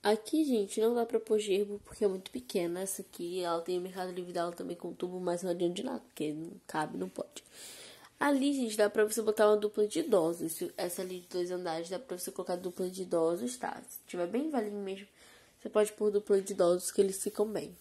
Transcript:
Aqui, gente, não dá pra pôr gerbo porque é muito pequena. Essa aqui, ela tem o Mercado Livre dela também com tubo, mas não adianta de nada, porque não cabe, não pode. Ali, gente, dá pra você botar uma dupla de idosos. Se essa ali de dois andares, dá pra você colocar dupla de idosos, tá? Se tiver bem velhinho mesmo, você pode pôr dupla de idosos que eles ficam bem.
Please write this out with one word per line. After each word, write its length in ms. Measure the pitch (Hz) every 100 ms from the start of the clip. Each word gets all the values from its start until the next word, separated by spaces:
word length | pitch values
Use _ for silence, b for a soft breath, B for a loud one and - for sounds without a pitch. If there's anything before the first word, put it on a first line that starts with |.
Aqui, 420 | 208 214 - 311
gente, 360 | 302 233 196 -
não 140 | 220
dá 100 | 240
pra 160 | 233 226
pôr 180 | 220 214
gerbo 420 | 208 190 202 202
porque 200 | - -
é 40 | 208
muito 220 | 190 190
pequena. 500 | - - 196 170 175
Essa 220 | 196 -
aqui, 380 | 180 - 175 185
ela 200 | 175 170
tem 180 | 170 180
o 20 |
Mercado 280 | 185 185 185
Livre 220 | 180 180
dela 200 | 180 170
também 240 | 170 180 175
com 180 | 175
tubo, 260 | - 180 180
mas 220 | 180 175
não 80 | 185
adianta 240 | 175 175
de 80 | 180
nada, 180 | 247 240
porque 320 | - - 151
não 200 | 151 165 - -
cabe, 300 | 160 156 -
não 120 | 185
pode. 360 | - - - - B B B B B B _
Ali, 340 | 285 277 277
gente, 220 | 277 233 214
dá 120 | 208
pra 160 | 226
você 160 | 214 226
botar 280 | 220 214 214
uma 80 | 214
dupla 300 | 208 214 208
de 140 | 160
idosos. 520 | 294 202 160 170 160
Se 200 | - 180 -
essa 260 | 175 180
ali 180 | 185 185
de 80 | 175
dois 220 | 180 175
andares, 400 | 180 180 160 170
dá 80 | 185
pra 180 | - 180
você 160 | -
colocar 240 | - 185 180
dupla 320 | 185 180 185
de 140 | 185
idosos, 540 | 180 175 165 175 247 -
tá? 240 | - - -
Se 100 | - -
tiver 200 | 180 175
bem 240 | 233 320
velhinho 320 | 269 208 202
mesmo, 240 | 196 196 202 B B B B B
você 80 | 220
pode 240 | 214 208
pôr 180 | - 208
dupla 300 | 202 - 196
de 120 | 190
idosos 380 | 196 175 180 -
que 100 | -
eles 220 | 196 190
ficam 240 | - - 214
bem. 300 | 196 156 180